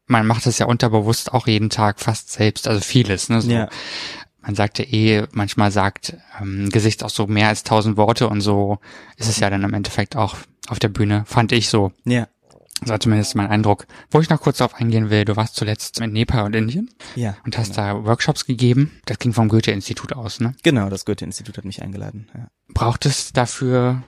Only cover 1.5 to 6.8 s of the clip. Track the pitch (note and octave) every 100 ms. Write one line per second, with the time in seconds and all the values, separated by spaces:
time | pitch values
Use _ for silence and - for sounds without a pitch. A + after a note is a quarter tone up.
1.5 | G#2+ G#2+ - G#2+ - - A2 - - G#2+
2.5 | - A2+ G#2 - B2+ G2+ F#2 - A2+ A#2
3.5 | A#2 G#2+ - - - - - - _ -
4.5 | G2+ G#2 - G#2+ A2 A2 G#2+ G#2+ A2+ G2+
5.5 | - G#2 G2 G2 - - - - - G2
6.5 | G2 G2+ A#2